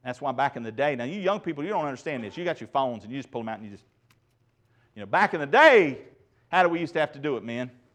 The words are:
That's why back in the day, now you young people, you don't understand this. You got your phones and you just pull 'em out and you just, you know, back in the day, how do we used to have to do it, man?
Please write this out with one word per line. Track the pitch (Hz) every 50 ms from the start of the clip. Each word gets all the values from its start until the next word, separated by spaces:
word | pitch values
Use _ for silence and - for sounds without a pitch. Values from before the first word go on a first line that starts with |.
That's | _ 127 123 -
why | 147 143
back | 127 120 135 139 -
in | 127 117
the | 113
day, | 110 117 139 147 143
now | 123 120
you | 127 175 208
young | 190 180 202 208
people, | - 175 165 143
you | 147 185
don't | 214 185 151
understand | 143 135 120 - 165 147 127 113
this. | 101 - 156
You | 175
got | 180 156 -
your | 113 107
phones | _ 143 135 131 120 107 98
and | 104
you | 123 139
just | 127 -
pull | - 123
'em | 113 110
out | 110 101
and | 110
you | 104
just, | 101 92 _ _ _ _ _ _ _ _ _ _ _ _ _ _ _ _ _ _ _ _ _ _ _
you | 110
know, | 101
back | 98 123 175 208 - -
in | 165
the | 147
day, | 143 147 247 302 320 269 226 180 147 127 - - - _ _ _ _ _ _ _ _
how | - 180 185
do | 175
we | 165 170
used | 170 151 -
to | 165
have | 151 147 -
to | 139
do | 139 151 135
it, | 113 95
man? | 117 117 120 127 127 123 _ _ _ _